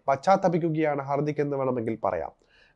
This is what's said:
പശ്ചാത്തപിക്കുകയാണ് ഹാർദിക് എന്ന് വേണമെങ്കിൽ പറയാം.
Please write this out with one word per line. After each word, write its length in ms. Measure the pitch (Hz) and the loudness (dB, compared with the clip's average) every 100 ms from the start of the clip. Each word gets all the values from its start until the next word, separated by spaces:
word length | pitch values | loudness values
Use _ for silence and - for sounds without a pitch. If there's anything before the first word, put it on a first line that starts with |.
| - | -2
പശ്ചാത്തപിക്കുകയാണ് 920 | 139 - 190 190 165 165 156 156 143 | 0 4 4 4 2 0 0 0 -2
ഹാർദിക് 400 | 135 143 151 147 | -2 -2 -2 -2
എന്ന് 160 | 143 139 | -2 -2
വേണമെങ്കിൽ 400 | 131 127 113 110 | -2 -2 -4 -4
പറയാം. 280 | 98 90 73 - _ _ _ | -2 -4 -6 -12 _ _ _